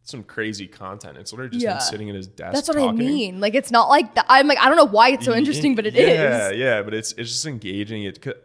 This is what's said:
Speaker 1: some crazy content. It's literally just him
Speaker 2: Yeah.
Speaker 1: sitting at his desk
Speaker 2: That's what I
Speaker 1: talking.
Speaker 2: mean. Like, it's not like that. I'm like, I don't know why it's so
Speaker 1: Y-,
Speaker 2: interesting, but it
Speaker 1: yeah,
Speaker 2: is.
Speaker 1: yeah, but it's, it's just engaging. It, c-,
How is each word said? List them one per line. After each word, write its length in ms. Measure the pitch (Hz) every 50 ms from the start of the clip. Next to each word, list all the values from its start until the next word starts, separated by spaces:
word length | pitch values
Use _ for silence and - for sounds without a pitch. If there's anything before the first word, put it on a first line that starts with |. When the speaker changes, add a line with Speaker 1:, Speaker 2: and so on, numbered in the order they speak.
| _
Speaker 1:
some 160 | - - 123
crazy 460 | 101 - - - 110 110 107 98 98 -
content. 500 | - - 98 92 98 107 - 85 69 69
It's 140 | 104 -
literally 200 | 107 117 131 123
just 120 | 233 240 240
him 60 | 214
Speaker 2:
Yeah. 60 | 180 139
Speaker 1:
sitting 320 | 127 - - 107 107 104
at 60 | 101
his 120 | 95 95 95
desk 260 | - - - 87 -
Speaker 2:
That's 140 | 285 277 330
what 80 | 311 294
I 40 | 269 233
Speaker 1:
talking. 100 | 226 226
Speaker 2:
mean. 400 | 240 269 294 285 220 185 180 190
Like, 160 | 202 208 208
it's 160 | 277 - -
not 160 | 233 233 208 -
like 280 | 277 302 277 214 -
that. 100 | 240 - -
I'm 200 | 262 262 277 294
like, 100 | 277 220
I 80 | 247 262
don't 80 | 302
know 80 | 339 302
why 240 | 226 202 214 233 262
it's 120 | 277 - 233
so 80 | 254
Speaker 1:
Y-, 60 | 226 226
Speaker 2:
interesting, 380 | 302 285 294 - - 285 254
but 100 | 220 208
it 80 | 214 -
Speaker 1:
yeah, 560 | - - - 247 160 156 135 123 117 104 98
Speaker 2:
is. 80 | 101 113
Speaker 1:
yeah, 240 | 131 131 117 107
but 120 | 101 104 107
it's, 200 | 110 110 - -
it's 160 | - 117 117
just 140 | - - -
engaging. 580 | 156 135 113 104 92 95 101 104 107 113 107 101
It, 180 | 98 92 - -
c-, 100 | 139 123 - _